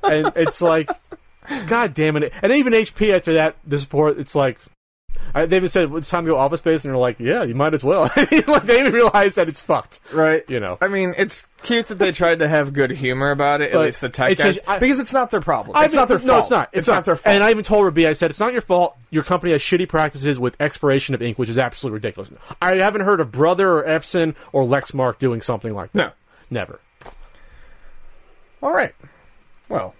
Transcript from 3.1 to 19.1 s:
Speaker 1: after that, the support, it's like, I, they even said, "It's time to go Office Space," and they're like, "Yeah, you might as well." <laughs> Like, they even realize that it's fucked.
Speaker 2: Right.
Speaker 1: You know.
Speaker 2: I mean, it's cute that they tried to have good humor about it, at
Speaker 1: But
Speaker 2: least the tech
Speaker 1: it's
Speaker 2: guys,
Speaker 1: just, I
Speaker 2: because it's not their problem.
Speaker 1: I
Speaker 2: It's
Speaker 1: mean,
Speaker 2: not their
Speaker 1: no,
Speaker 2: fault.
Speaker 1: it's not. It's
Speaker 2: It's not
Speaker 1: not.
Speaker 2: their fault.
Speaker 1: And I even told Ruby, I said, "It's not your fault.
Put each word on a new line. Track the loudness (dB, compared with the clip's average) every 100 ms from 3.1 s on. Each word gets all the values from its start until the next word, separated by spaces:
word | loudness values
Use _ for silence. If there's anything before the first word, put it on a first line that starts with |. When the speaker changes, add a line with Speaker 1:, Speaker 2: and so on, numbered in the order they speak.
Speaker 1:
after | 2 2
that, | 2 2 -2 -6
the | -6
support, | -4 0 0 0
it's | -2
like, | 0 0 -2 -16 _ _ _ _ -4 -2 -2
I, | 2
they | 2
even | 2
said, | 0 0
"It's | -2 -4
time | -4 0
to |
go | 2
Office | 2 0
Space," | 0 -2
and | -2
they're | 0
like, | -2 -2
"Yeah, | -2 -2
you | -2 0
might | 0
as | 0
well." | 0 2 2
<laughs> | 2 4 2 4
Like, | 2 4
they | 2
even | 4
realize | 4 4 4 2
that | 2 -2
it's | -4
fucked. | -2 -2 -2 -18 -6
Speaker 2:
Right. | 0 2 2 -2
Speaker 1:
You | -6
know. | -6 -4
Speaker 2:
I | -2
mean, | -2 -4 -2
it's | -4 -4 -16 _
cute | -4 -2 -2
that | -2
they | -2
tried | 2 0 2
to | 2
have | 0 -2
good | -2 -2
humor | -2 -4 -2 -2
about | 0 0 0
it, | 0
at |
Speaker 1:
But | 0 0
Speaker 2:
least | -2
the | -8
tech | -2 0
Speaker 1:
it's | 2
Speaker 2:
guys, | 0 0
Speaker 1:
just, | -4
I | 0
Speaker 2:
because | 0 0
it's | 0
not | -2 0
their | -4
problem. | -2 -2 0 2
Speaker 1:
I | 2
Speaker 2:
It's |
Speaker 1:
mean, | 4
Speaker 2:
not | 2
their | 2
Speaker 1:
no, |
Speaker 2:
fault. | 4 2
Speaker 1:
it's | 4
not. | 0 0
It's | -2
Speaker 2:
It's | 0
not |
Speaker 1:
not. | 0 0
Speaker 2:
their | 0
fault. | 2
Speaker 1:
And | 4
I | 4
even | 2
told | 2 2
Ruby, | 4 4 2
I |
said, | 2 -2
"It's | 0
not | -2
your | -2
fault. | 0 2 2 -2 _